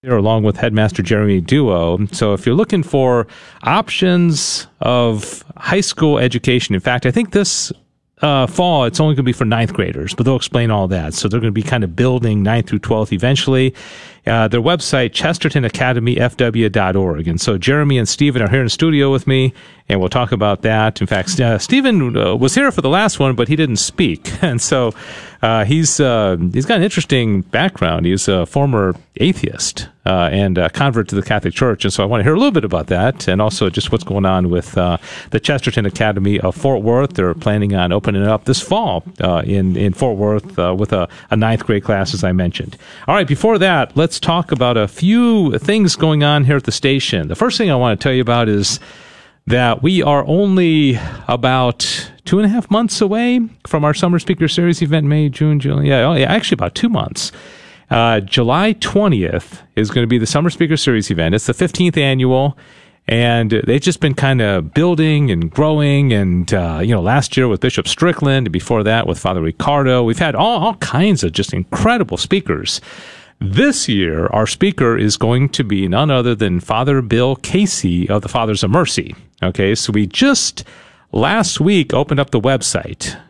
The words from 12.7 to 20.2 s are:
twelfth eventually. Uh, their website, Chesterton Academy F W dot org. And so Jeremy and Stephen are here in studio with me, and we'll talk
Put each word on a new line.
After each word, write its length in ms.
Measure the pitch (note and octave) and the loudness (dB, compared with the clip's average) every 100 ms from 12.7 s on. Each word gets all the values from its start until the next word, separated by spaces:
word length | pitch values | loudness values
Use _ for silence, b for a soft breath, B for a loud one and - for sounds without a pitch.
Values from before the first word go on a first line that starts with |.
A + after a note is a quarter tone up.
| G#2+ | -4
twelfth 320 | - A2 G#2+ | -2 -2 0
eventually. 600 | F#2+ B2 C3+ - C3 C3 C3 B B B B - | 0 0 0 2 2 2 -2 B B B B -2
Uh, 220 | A2+ A2 | 0 2
their 120 | A#2+ | 2
website, 520 | A#2+ F3 - C#3 A#2+ | 0 0 0 0 0
Chesterton 520 | - D#3+ E3+ D#3 C#3+ | -2 -2 -2 -2 0
Academy 540 | A#2+ - B2+ A#2+ A#2 A#2+ | -2 0 0 0 0 0
F 180 | B2 - | 0 0
W 320 | A#2+ A2+ G#2+ | 0 2 0
dot 280 | G2+ F#2+ F#2 | 2 0 0
org. 320 | F#2+ D2+ E2 | 0 -2 -2
And 120 | E2 | -2
so 180 | - G2+ | -2 -2
Jeremy 380 | F2 C#3+ D3 C3 | 0 2 2 2
and 120 | G#2+ | 0
Stephen 340 | - D3 B2+ | 0 0 2
are 80 | G#2 | 0
here 100 | C3+ | 0
in 80 | A#2+ | 0
studio 440 | - E3 D3+ C#3 | 0 0 2 2
with 160 | C3+ C3+ | 2 2
me, 240 | C3 C3 - B B _ | 2 0 -4 B B _
and 120 | G2 | -2
we'll 80 | F#2 | 0
talk 240 | B2+ | 0